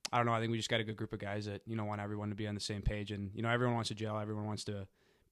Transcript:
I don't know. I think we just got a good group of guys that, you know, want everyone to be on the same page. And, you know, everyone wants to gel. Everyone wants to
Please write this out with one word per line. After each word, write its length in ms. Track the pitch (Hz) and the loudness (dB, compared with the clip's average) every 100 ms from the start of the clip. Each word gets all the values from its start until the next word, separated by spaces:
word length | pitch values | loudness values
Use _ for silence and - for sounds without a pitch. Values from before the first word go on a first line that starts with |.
| - | 0
I 40 | 120 | 4
don't 100 | 120 | 6
know. 60 | |
I 60 | 113 | 4
think 120 | 113 | 4
we 60 | 117 | 0
just 120 | - | 2
got 100 | 113 | 2
a 40 | |
good 120 | 110 107 | 2 -2
group 160 | 107 | -4
of 80 | 104 | -4
guys 280 | 101 104 104 | -4 -4 -4
that, 160 | 101 113 | -6 -4
you 100 | 113 | -4
know, 100 | 104 | -2
want 160 | 104 | -2
everyone 280 | 104 104 104 | -2 -2 -2
to 60 | 101 | -2
be 100 | 107 | -2
on 80 | |
the 80 | 104 | -2
same 220 | - 104 | -2 0
page. 280 | 98 104 104 | 2 0 -2
And, 200 | 101 101 | -4 -4
you 80 | 107 | 0
know, 80 | 113 | 2
everyone 240 | 120 123 | 4 4
wants 140 | 117 110 | 2 0
to 80 | 107 | -2
gel. 240 | 107 107 | -2 -2
Everyone 260 | 107 107 107 | -2 -2 -2
wants 180 | 104 - | -4 -4
to 220 | 101 98 _ _ _ _ | -6 -8 _ _ _ _